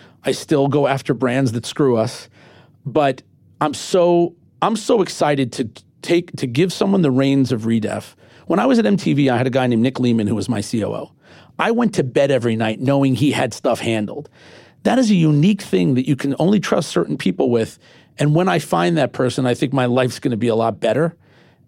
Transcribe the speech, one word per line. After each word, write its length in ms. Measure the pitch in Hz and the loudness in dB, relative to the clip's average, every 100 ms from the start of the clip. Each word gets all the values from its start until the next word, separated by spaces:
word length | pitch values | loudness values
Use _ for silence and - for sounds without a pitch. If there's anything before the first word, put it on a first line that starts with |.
| - _ | -20 _
I 80 | 139 | -6
still 360 | 131 - 147 139 | -4 0 0 2
go 180 | 147 135 | 2 0
after 260 | 135 - | 0 -2
brands 380 | 117 127 127 131 | -2 -2 0 0
that 140 | 113 | -2
screw 320 | - - 139 113 | -6 0 2 2
us, 300 | 110 - - _ - - - _ | 0 -6 -18 _ -20 -20 -20 _
but 360 | 131 156 139 - - _ _ - | -4 0 0 -2 -10 _ _ -6
I'm 140 | 151 | -4
so, 600 | - - 190 175 175 170 - _ - | -4 -2 2 4 2 0 -4 _ -4
I'm 120 | 196 | -2
so 260 | 220 - 240 | 0 0 0
excited 500 | 170 - 151 139 123 | 0 -2 0 0 -2
to 160 | - 113 - _ _ | -4 -8 -12 _ _
take, 300 | - 170 175 - | -2 -2 -2 -6
to 80 | 131 | -4
give 240 | 117 180 | 0 0
someone 280 | - 196 196 | 0 0 2
the 100 | 151 | 2
reins 400 | 127 139 139 127 | 2 2 2 0
of 100 | 120 | -2
Redef. 520 | 113 113 104 104 - - - - - | -2 -2 -2 -6 -10 -20 -20 -12 -2
When 120 | 165 | 0
I 60 | |
was 120 | 254 233 | 2 2
at 60 | |
M 120 | 208 202 | 2 0
T 160 | 165 | 0
V, 160 | 143 135 | 2 2
I 80 | 120 | 2
had 100 | 127 | 0
a 40 | |
guy 140 | 131 127 | 0 0
named 140 | 110 | 2
Nick 180 | 127 127 | 0 0
Lehman 280 | 123 113 107 | 0 0 0
who 80 | |
was 140 | 110 98 | -2 -2
my 120 | 107 | -4
C 220 | - 113 | -4 -4
O 80 | 95 | -4
O. 180 | 57 - _ - - - - | -6 -10 _ -20 -20 -12 -4
I 140 | 185 | -2
went 220 | 233 233 | 0 0
to 80 | - | -2
bed 280 | 135 147 139 | -2 0 2
every 240 | 131 117 | 2 0
night 240 | 113 113 107 | -2 -2 -2
knowing 360 | 131 139 139 | 0 2 2
he 160 | 110 143 | 2 0
had 220 | - 131 | 0 -2
stuff 260 | - 131 113 | -2 -2 -2
handled. 500 | 117 110 104 - - - - - - _ | -2 -2 -4 -8 -16 -20 -20 -20 -20 _
That 160 | 202 240 | 0 2
is 100 | 226 | 4
a 60 | |
unique 460 | 185 156 147 180 202 | 4 4 4 4 2
thing 320 | - 185 170 | 0 0 2
that 140 | 127 156 | 0 0
you 80 | |
can 200 | 131 139 131 | -2 -2 0
only 200 | 160 208 | 2 2
trust 300 | - 131 - | 2 -2 0
certain 280 | 175 170 147 | -2 -2 -2
people 320 | 190 180 135 | -2 0 2
with. 300 | 117 110 - - - _ - | 0 -2 -8 -20 -20 _ -2
And 160 | 147 | 0
when 120 | 156 185 | 2 2
I 100 | 170 | 0
find 380 | - 170 175 160 | 0 0 0 0
that 160 | 123 | 0
person, 320 | - 127 - 127 | -2 -2 0 -2
I 60 | |
think 180 | 120 135 | 0 -2
my 120 | 139 | 0
life's 340 | 123 123 127 - | 0 2 0 -2
gonna 180 | 139 113 | -4 -2
be 100 | 120 | 0
a 80 | |
lot 240 | 110 113 107 | 0 0 0
better. 360 | 113 120 165 - _ _ _ _ | 0 0 -2 -4 _ _ _ _